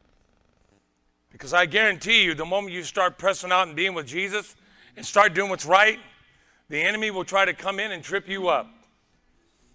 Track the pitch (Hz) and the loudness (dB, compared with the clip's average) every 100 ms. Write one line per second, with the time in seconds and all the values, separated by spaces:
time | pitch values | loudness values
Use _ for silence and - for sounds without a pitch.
0 | _ _ _ _ _ _ _ _ _ _ | _ _ _ _ _ _ _ _ _ _
1 | _ _ _ - 139 175 175 190 220 175 | _ _ _ -20 -2 0 2 2 2 0
2 | 185 226 185 151 165 196 196 180 160 - | 2 2 2 0 -2 -4 -4 -8 -6 -2
3 | 180 - 185 185 180 185 180 151 190 175 | 0 0 -2 -2 2 2 2 -2 -4 -4
4 | 135 156 190 208 - - _ _ - - | -6 -6 -4 -6 -8 -14 _ _ -20 -16
5 | - 202 208 170 196 185 143 190 214 214 | -2 4 4 2 -2 -4 4 6 6 2
6 | - _ _ _ _ _ - 147 175 214 | -8 _ _ _ _ _ -10 -2 -2 0
7 | 214 190 170 196 190 165 190 196 214 180 | -2 -4 -2 2 2 0 -4 -6 -6 -8
8 | 139 196 185 196 180 139 - _ _ _ | -6 -6 -6 -4 0 0 -2 _ _ _
9 | _ _ _ _ _ _ _ | _ _ _ _ _ _ _